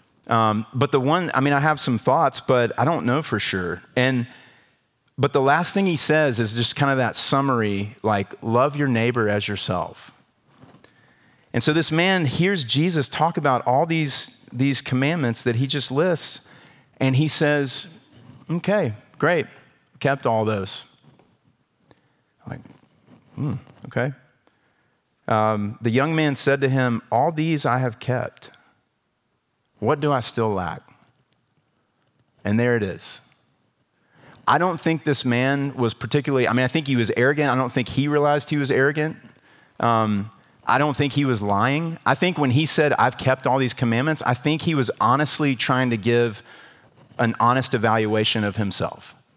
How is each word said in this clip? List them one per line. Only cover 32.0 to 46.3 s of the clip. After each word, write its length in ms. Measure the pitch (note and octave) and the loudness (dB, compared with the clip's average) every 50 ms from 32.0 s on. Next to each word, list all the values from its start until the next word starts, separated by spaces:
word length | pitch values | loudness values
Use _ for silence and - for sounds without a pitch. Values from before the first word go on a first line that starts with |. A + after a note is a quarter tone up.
| _ _ _ _ _ _ _ _ - | _ _ _ _ _ _ _ _ -4
And 140 | G2+ G#2 A2+ | 0 2 2
there 180 | A#2+ B2 A#2+ | 2 2 2
it 60 | A#2 | 0
is. 380 | G#2 F#2+ D#2 - - - - - - _ _ _ _ _ _ _ _ _ _ _ _ _ _ _ _ _ _ _ - - - - - | 0 -2 -6 -8 -10 -12 -12 -14 -16 _ _ _ _ _ _ _ _ _ _ _ _ _ _ _ _ _ _ _ -20 -20 -20 -6 0
I 120 | - B2+ D#3 | 0 2 2
don't 220 | F3 F#3 E3 D3+ | 2 0 -2 -2
think 240 | - E3 E3 D#3 - | -2 -2 -2 0 0
this 200 | D#3 C#3 - - | -2 -2 0 0
man 500 | B2+ A#2+ B2 B2+ C3+ C#3 C#3 C#3 C#3 B2+ | 0 0 2 2 0 0 -2 -2 -4 -2
was 200 | C3 B2 A2+ - | -2 -2 -2 -2
particularly, 540 | - - A2 - D3 C3 D3 C3+ B2+ A#2+ F2 | -4 -4 -2 -2 -2 0 0 0 0 2 2
I 40 | |
mean, 120 | A#2 B2+ B2+ | 2 2 0
I 40 | B2 | 0
think 200 | - E3 D3 C#3 | 0 -2 -2 0
he 80 | C3 | 0
was 160 | A#2+ A2+ G#2+ - | 0 0 0 2
arrogant. 340 | - B2 C3+ D3 D3 D3 C#3 | 2 2 2 2 2 2 2
I 40 | B2 | 2
don't 180 | C3 C3 B2 | 0 0 0
think 160 | - C3 A#2 - | -2 -2 -4 -2
he 200 | - C3 C#3 D3 | 0 -2 0 2
realized 420 | D3 D3 D3 D3 D3 D3+ - - | 2 2 2 2 2 0 0 -2
he 60 | D3+ | -2
was 140 | D3 C#3 C3 | -2 0 2
arrogant. 460 | C#3 B2 C3+ D3 D3 D3+ D#3 D#3 - - - - - _ _ _ _ _ _ _ _ - | 2 2 2 2 2 0 -2 -4 -6 -10 -16 -20 -20 _ _ _ _ _ _ _ _ -2
Um, 520 | - A#2 A2+ A2 A2 G#2+ G#2 G2+ G2+ G#2+ - _ _ _ _ _ - | 0 2 2 2 2 2 0 -2 -4 -6 -12 _ _ _ _ _ -2
I 120 | - A#2+ C3 | 0 2 2
don't 180 | D3 D3+ C3+ | 2 2 0
think 160 | - C#3+ C#3 | 0 -2 0
he 120 | - C#3+ C#3+ | 0 0 0
was 180 | C3 A#2+ G2+ | 0 0 0
lying. 560 | G#2 G2+ G2+ G2 A2+ C3 C#3 D#3 E3+ E3 E3 - - | 0 0 0 2 2 2 2 0 -2 -6 -8 -4 -2
I 100 | A#2 C#3 | 0 0
think 240 | - F3+ F#3 D#3+ D3+ | 2 0 0 0 0
when 120 | D3 C3 | 0 2
he 160 | A#2 D3 D#3+ | 2 2 2
said, 260 | C#3+ - D#3+ D3+ C#3+ | 2 2 2 2 2
"I've 260 | - - A2+ B2+ A#2+ - | 2 2 2 0 0 0
kept 280 | - C3 C3 - - | 0 0 0 0 0
all 120 | C3 B2+ C3+ | 0 0 0
these 160 | C3 A#2+ - | 0 -2 -2
commandments," 480 | - B2+ A#2 A2+ A#2+ C3+ D#3 D#3 - - | -2 0 0 0 0 0 -2 -2 -2 -2
I 100 | - B2 | -2 -2
think 280 | - - D3 D3+ D3+ | 0 0 -2 -2 -2
he 120 | - E3+ D#3+ | -2 -2 0
was 160 | C#3 B2 G#2 - - | 0 0 -2 0 2
honestly 560 | G2 A2+ B2+ C#3+ D3+ - - - D3+ C#3+ C3 | 2 2 4 2 2 0 0 0 0 0 0
trying 340 | A2 - - C3 B2+ C3 B2 | 0 -2 0 0 0 0 0
to 60 | A#2 | 0
give 460 | A2 F#2+ A#2 A#2 A#2+ A#2 A#2 | 0 0 2 2 2 2 0